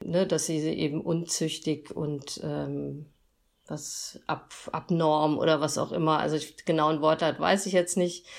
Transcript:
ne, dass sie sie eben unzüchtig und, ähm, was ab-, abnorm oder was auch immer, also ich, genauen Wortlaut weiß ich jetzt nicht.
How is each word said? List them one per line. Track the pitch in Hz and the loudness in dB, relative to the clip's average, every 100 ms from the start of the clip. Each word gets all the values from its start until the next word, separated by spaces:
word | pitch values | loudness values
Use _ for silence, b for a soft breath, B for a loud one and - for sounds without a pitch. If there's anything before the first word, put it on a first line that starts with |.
ne, | - 170 190 | -2 0 2
dass | 160 - | 0 0
sie | 160 | -2
sie | 156 | 0
eben | - 156 156 | 0 -2 -2
unzüchtig | - 165 170 - 160 - - 151 - | -2 -2 -2 -2 -2 -4 -4 -4 -6
und, | - 151 143 - - | -6 -4 -4 -8 -10
ähm, | 156 147 143 143 143 143 147 _ _ _ _ _ - | -6 -4 -4 -6 -6 -10 -14 _ _ _ _ _ -10
was | 151 - - - - - | -10 -8 -10 -10 -12 -8
ab-, | 151 - - - | -8 -8 -18 -8
abnorm | 160 - 170 160 151 151 151 | -8 0 2 4 4 4 4
oder | 165 156 | 4 4
was | 151 - | 2 0
auch | 151 | -2
immer, | 151 160 156 | 0 2 2
also | 139 151 | 2 -2
ich, | - - - | -4 -10 0
genauen | 160 151 156 | 2 4 4
Wortlaut | 156 160 160 135 | 2 4 2 2
weiß | 160 196 | 2 2
ich | 196 | 4
jetzt | 180 175 - | 2 2 2
nicht. | 180 175 B | 0 -2 B